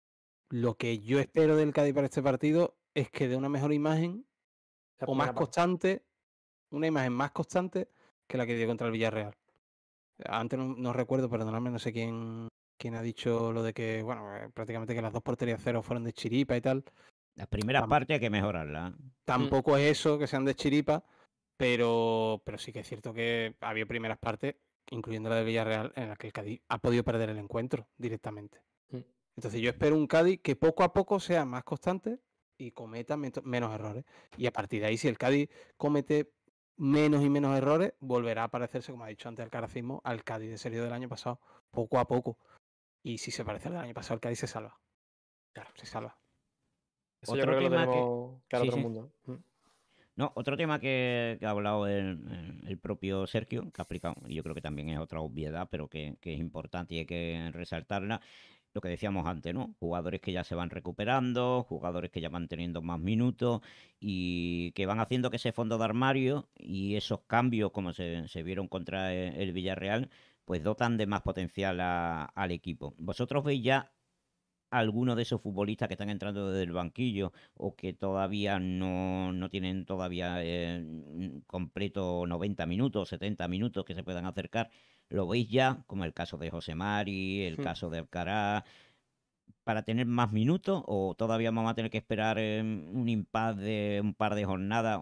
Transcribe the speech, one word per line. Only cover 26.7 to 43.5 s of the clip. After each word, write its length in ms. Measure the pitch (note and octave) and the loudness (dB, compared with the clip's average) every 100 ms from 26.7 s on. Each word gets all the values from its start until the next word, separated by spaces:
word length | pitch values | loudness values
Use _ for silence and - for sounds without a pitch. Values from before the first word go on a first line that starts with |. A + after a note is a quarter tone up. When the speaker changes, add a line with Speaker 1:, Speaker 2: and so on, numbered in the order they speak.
| A#2 | -2
Speaker 1:
podido 260 | B2 A#2+ | 2 2
perder 280 | A#2 A2+ A2 | 2 0 0
el 80 | G#2+ | -4
encuentro 480 | G2+ A2+ B2+ A2 - - | -4 -4 -2 -4 -6 -8
directamente. 640 | A#2+ A2 A2 G#2 G#2 - _ _ _ | -6 -4 -6 -10 -12 -20 _ _ _
Speaker 2:
Mm. 100 | B2+ - _ _ - | -12 -12 _ _ -10
Speaker 1:
Entonces 260 | A2 A2+ | -6 -2
yo 100 | A#2+ | 0
espero 240 | - D3+ D#3 | 2 4 4
un 100 | C#3 | 6
Cádiz 360 | D#3+ F3 F#3 | 6 6 4
que 140 | - B2+ | 0 4
poco 280 | D#3+ E3 | 4 6
a 100 | F3+ | 4
poco 260 | G3 F#3 G3 | 4 2 0
sea 240 | - E3+ | 2 2
más 200 | C3+ B2 | 2 -4
constante 560 | - D3 - G3 A3 B3 _ _ _ - | -4 -4 -2 -2 -4 -6 _ _ _ -14
y 160 | B2 | -14
cometa 460 | - A2+ A#2 A#2 D3+ | -12 -10 -8 -4 -4
meto-, 240 | C3+ - | -4 -6
menos 320 | C3 B2 A#2 | -4 -2 0
errores. 320 | G#2+ G#2+ A2 - - - - | -2 -6 -8 -12 -20 -18 -4
Y 80 | B2 | -2
a 60 | |
partir 300 | A#2 G2+ A2+ | -2 -4 0
de 60 | G#2+ | 2
ahí, 100 | A2+ | 2
si 100 | D3 | 2
el 100 | A2+ | 2
Cádiz 320 | B2+ C#3+ D3 - - - | 4 4 2 -6 -20 -2
comete 580 | D3 D3 C#3 D3+ D3 _ _ _ _ - | 0 2 2 2 0 _ _ _ _ 0
menos 460 | C#3 D3 D3+ D3 | 4 6 6 6
y 60 | C#3+ | 6
menos 260 | C#3+ C#3 C3+ | 6 4 4
errores, 360 | C3+ D#3+ F#3+ - | 4 4 2 -2
volverá 440 | C3+ B2 A#2 A2+ | 0 0 2 0
a 80 | A2+ | -2
parecerse, 400 | B2 A#2+ B2+ - | -2 -4 -6 -8
como 140 | B2 A2 | -12 -12
ha 20 | |
dicho 200 | G#2+ A#2+ | -12 -12
antes 160 | A#2 | -10
el 60 | A2+ | -8
caracismo, 520 | A#2+ A2+ C3 A#2+ - | -6 -6 -6 -6 -6
al 200 | B2+ A2+ | -4 -4
Cádiz 280 | - A2 A2 | -4 -8 -8
de 60 | A2 | -8
Sergio 240 | A#2+ A#2 | -6 -4
del 100 | A#2 | -4
año 160 | A#2+ B2+ | -4 -8
pasado, 300 | A#2+ B2 B2 _ - _ | -6 -6 -8 _ -20 _
poco 260 | - A2+ B2+ | -4 2 4
a 100 | A#2+ | 4
poco. 300 | B2 D3+ - _ - _ _ _ _ | 2 0 -8 _ -20 _ _ _ _
Y 160 | - A2+ | -8 -8
si 140 | - | -6
se 120 | - | -6
parece 260 | G#2+ | -6